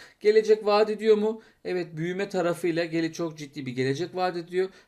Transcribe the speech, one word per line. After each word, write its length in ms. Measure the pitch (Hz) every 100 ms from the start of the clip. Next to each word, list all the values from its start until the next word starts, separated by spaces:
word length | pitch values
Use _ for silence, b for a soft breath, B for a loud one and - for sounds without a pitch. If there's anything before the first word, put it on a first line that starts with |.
| B _
Gelecek 460 | 208 220 202 214 208
vaat 240 | 208 208
ediyor 280 | 214 220 214
mu? 240 | 214 220 B B -
Evet, 320 | 180 160 156
büyüme 320 | 170 185 196
tarafıyla 560 | 185 170 170 175 160 170
gele-, 280 | 165 160
çok 240 | 160 165 156
ciddi 280 | 143 151 131
bir 60 |
gelecek 440 | 123 131 139 170 180
vaat 220 | 180 175
ediyor. 320 | 165 180 190 B